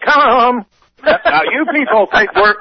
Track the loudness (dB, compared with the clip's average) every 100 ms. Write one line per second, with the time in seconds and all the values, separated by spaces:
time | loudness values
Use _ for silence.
0 | 0 2 2 2 2 0 -8 _ _ _
1 | -2 -2 0 -2 -2 -4 -4 -4 -2 0
2 | 0 0 -2 0 0 0